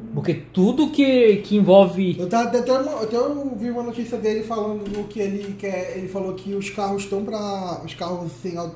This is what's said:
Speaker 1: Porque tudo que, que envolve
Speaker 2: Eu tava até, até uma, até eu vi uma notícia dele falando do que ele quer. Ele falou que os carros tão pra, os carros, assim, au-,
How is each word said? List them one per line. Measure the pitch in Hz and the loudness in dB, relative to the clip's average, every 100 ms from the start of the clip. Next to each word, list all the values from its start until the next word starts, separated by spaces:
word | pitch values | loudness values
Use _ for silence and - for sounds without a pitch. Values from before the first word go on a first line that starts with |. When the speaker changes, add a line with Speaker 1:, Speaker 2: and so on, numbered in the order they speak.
| 226 | -8
Speaker 1:
Porque | 143 170 | -4 -2
tudo | 151 - 185 196 262 302 | -4 -2 2 4 4 2
que, | 285 269 254 226 202 | 4 4 8 8 6
que | - 208 | 2 4
envolve | 180 196 180 175 185 170 | 8 8 8 4 0 0
Speaker 2:
Eu | 180 | 0
tava | 226 233 | 0 2
até, | 240 | 0
até | 262 | 2
uma, | 262 294 262 | 2 0 -4
até | 220 233 | -2 0
eu | 285 285 277 214 | 0 -2 -4 -6
vi | 240 | -6
uma | 240 | -4
notícia | 240 233 226 226 | -6 -6 -6 -2
dele | 214 220 | -2 -2
falando | 220 220 214 208 | -2 -4 -4 -4
do | 196 208 | -6 -6
que | - 226 | -6 -4
ele | 196 202 202 | -4 -4 -6
quer. | 196 202 185 180 190 | -8 -6 -6 -6 -8
Ele | 180 | -6
falou | 190 185 | -6 -6
que | 185 196 | -6 -6
os | 196 196 | -6 -6
carros | - 196 196 - | -4 -2 -2 -4
tão | 196 | -4
pra, | 202 214 208 196 180 156 | -4 -6 -6 -6 -6 -8
os | 160 | -10
carros, | - 175 175 165 | -8 -6 -6 -8
assim, | - 185 170 | -10 -8 -8
au-, | 165 | -8